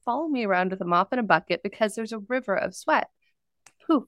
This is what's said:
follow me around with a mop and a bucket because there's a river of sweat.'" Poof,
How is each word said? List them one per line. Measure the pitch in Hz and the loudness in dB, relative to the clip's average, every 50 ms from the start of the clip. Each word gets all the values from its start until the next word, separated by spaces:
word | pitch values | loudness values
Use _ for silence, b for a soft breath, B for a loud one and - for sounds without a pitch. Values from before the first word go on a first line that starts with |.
| _ | _
follow | - 233 269 320 320 | -6 -4 -4 -4 -2
me | 294 247 226 | -2 -2 0
around | 202 190 180 185 190 | 2 2 2 2 0
with | 185 190 | -2 -4
a | 190 | -2
mop | 175 175 175 190 - | 2 2 2 2 2
and | - 254 | 0 -2
a | 233 | 2
bucket | 185 175 160 - - 175 170 | 4 4 4 4 0 -4 -4
because | - 208 - - 226 208 - | -4 -6 -4 -2 -2 -2 -2
there's | - 226 220 226 | -4 -8 -8 -8
a | 220 | -10
river | 202 196 247 262 247 - 190 | -6 -4 -4 -4 -2 -2 -2
of | - - 185 185 | -2 -2 -4 -6
sweat.'" | - - - 311 - - - _ _ _ _ _ _ _ _ _ _ _ - _ _ _ | -6 -2 0 2 2 0 -2 _ _ _ _ _ _ _ _ _ _ _ -20 _ _ _
Poof, | - 330 269 - | 0 2 2 0